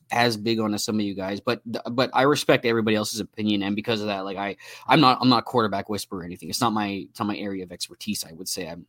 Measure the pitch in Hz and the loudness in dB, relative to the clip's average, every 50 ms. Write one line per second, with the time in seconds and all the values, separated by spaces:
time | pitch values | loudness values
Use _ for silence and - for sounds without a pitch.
0 | _ - - 120 120 120 113 104 104 117 113 110 110 107 104 104 - - 107 107 | _ -2 2 4 4 4 2 0 0 0 0 0 0 0 -2 -2 -2 -2 -2 0
1 | 104 101 95 95 92 95 104 98 - 123 113 104 - 120 110 - - - 120 127 | -2 -2 -4 -4 -4 -6 -6 -4 -2 -4 -4 -4 -6 -8 -8 -8 -6 -4 -2 0
2 | 127 - - 127 131 143 147 135 - - 143 127 - 117 117 117 107 113 107 104 | 0 0 2 2 4 4 2 2 4 4 4 4 4 2 2 2 4 2 2 2
3 | 107 - - 107 95 - - - 107 107 104 101 98 101 104 107 107 120 113 104 | 0 -2 -4 -6 -8 -8 -6 -2 0 0 2 2 0 0 -2 -2 -2 -2 -2 -2
4 | 107 107 101 95 95 98 95 95 101 101 92 _ - - - - - - 131 160 | -2 -4 -4 -4 -6 -6 -6 -4 -4 -6 -6 _ -14 -20 -20 -8 2 4 6 8
5 | 139 127 123 - 123 127 123 113 - - - 120 110 101 98 98 98 - 104 95 | 8 6 6 6 6 6 6 4 2 2 0 2 2 2 0 -4 -4 -4 -4 -6
6 | - - 98 92 85 87 90 - 82 80 101 - 127 113 107 110 104 101 98 95 | -4 -6 -10 -10 -8 -10 -12 -10 -10 -8 -2 0 0 2 2 2 0 0 -2 -4
7 | - - - - 110 104 101 73 104 101 98 95 92 87 90 - - - 87 - | -8 -10 -6 -6 -4 -4 -4 -4 -6 -6 -6 -8 -8 -10 -10 -12 -12 -12 -12 -12
8 | - 107 101 - - 82 82 80 92 - - 95 90 78 85 85 - | -6 -6 -6 -6 -6 -10 -12 -12 -8 -8 -8 -6 -8 -10 -10 -14 -14